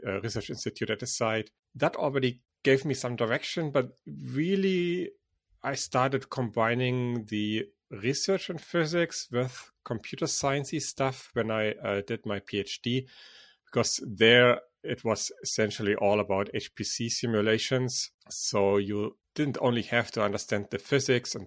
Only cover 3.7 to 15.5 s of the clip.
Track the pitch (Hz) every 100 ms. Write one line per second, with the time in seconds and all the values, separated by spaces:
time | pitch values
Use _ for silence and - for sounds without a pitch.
3.7 | 139 123 - - 143 131 131 165 196 190
4.7 | 185 175 180 - - _ _ _ _ 131
5.7 | 139 - 127 131 135 - - 120 117 113
6.7 | 120 127 127 123 120 107 107 107 107 -
7.7 | _ _ 98 110 139 - 190 - 165 -
8.7 | 175 156 170 165 - - 120 127 - -
9.7 | _ - 113 - - 160 - 139 139 139
10.7 | 156 143 - 135 123 - - 110 110 107
11.7 | - 104 101 101 117 110 98 - 101 98
12.7 | - 117 127 131 - - - - _ _
13.7 | 120 113 - 139 98 113 120 123 120 -
14.7 | _ 156 131 113 107 - - -